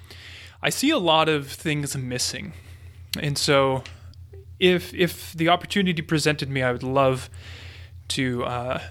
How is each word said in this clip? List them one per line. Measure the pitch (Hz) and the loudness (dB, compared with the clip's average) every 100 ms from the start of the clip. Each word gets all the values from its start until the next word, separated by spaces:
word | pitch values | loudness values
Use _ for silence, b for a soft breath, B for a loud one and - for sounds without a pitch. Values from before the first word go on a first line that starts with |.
| B B B B B B | B B B B B B
I | 147 | -2
see | - 269 | 2 2
a | 311 | 2
lot | 170 156 156 | 4 4 4
of | 151 135 | 2 -2
things | - 165 147 139 139 | -6 -4 -2 -2 -4
missing. | 123 123 - - - b b b b b b - | -6 -4 -4 -6 -10 b b b b b b -4
And | 147 143 | -2 0
so | - 139 135 131 B B B - - - - - | 4 6 4 2 B B B -20 -20 -20 -18 2
if, | 180 180 - | 4 4 0
if | - 175 - - | -2 -2 -2 -10
the | 160 165 | 0 4
opportunity | 175 - 202 185 165 | 2 2 0 0 0
presented | 151 156 151 147 139 | 0 2 2 0 -2
me, | 135 | 0
I | 127 | 0
would | 123 | 0
love | 127 135 135 131 - B B B B B B - - | 0 4 4 2 -4 B B B B B B -14 -6
to, | - 131 120 127 | -2 -2 -2 -4
uh, | 123 123 139 - | -4 -4 -6 -8